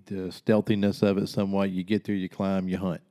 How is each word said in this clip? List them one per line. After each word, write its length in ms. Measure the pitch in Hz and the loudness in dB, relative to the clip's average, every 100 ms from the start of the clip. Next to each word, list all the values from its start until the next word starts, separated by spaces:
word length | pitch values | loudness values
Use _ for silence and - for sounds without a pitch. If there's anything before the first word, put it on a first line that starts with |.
| - | -10
the 240 | 98 92 | -8 -8
stealthiness 720 | - - 107 101 104 101 95 | -4 2 2 4 2 0 2
of 140 | 104 98 | 2 2
it 100 | 82 | 0
somewhat, 420 | - 98 98 98 | -2 -2 0 -2
you 120 | 92 | -2
get 200 | 90 104 | 0 -2
through, 120 | - 101 | 0 -4
you 120 | 92 | -4
climb, 400 | - 98 95 92 | -4 -2 0 -2
you 100 | 92 | -2
hunt. 240 | 95 80 _ | -2 -4 _